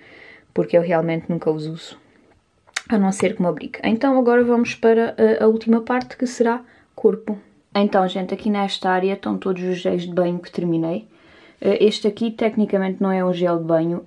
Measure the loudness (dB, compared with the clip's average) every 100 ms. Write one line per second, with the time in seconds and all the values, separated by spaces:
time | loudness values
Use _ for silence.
0 | -20 -20 -20 -20 _ -4 2 2 2 0
1 | 0 -4 -4 -4 -2 -4 -6 -12 -16 -20
2 | _ _ _ _ _ _ _ -14 -2 2
3 | 2 2 -2 0 -2 -2 -8 -6 -2 2
4 | 2 4 4 4 4 2 0 2 4 4
5 | 2 2 2 4 2 2 2 0 2 -4
6 | -4 -6 -6 0 0 0 -8 _ _ 0
7 | 0 0 -4 -10 -12 _ _ 0 2 2
8 | 0 -2 -6 -4 -2 -2 -2 -4 -2 0
9 | 0 -2 -4 -4 -4 -4 -4 -4 -2 -4
10 | -2 -2 0 -2 -8 -6 -2 -2 -2 -6
11 | -10 _ _ -20 -20 _ -2 2 2 2
12 | -4 -2 -6 -2 -2 0 0 0 -2 -2
13 | 0 0 0 0 0 0 2 0 2 -4